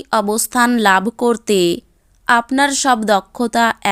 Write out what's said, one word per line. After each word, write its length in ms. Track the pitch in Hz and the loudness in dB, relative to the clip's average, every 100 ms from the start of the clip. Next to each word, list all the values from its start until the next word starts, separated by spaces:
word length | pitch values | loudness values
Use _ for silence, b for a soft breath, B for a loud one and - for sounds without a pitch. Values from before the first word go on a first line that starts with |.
| - | -2
অবস্থান 580 | 220 202 214 - 254 240 240 208 | -2 -2 -4 -2 0 0 2 2
লাভ 180 | 190 196 - | 2 0 -2
করতে 440 | 240 226 - 196 175 - _ _ _ _ - | -2 -2 0 0 0 -2 _ _ _ _ 0
আপনার 420 | 240 233 269 277 269 | 0 0 -2 0 0
সব 160 | 277 240 214 | 0 0 0
দক্ষতা 520 | 202 - - 233 233 233 - 202 | 0 -2 -6 -4 0 0 -2 -4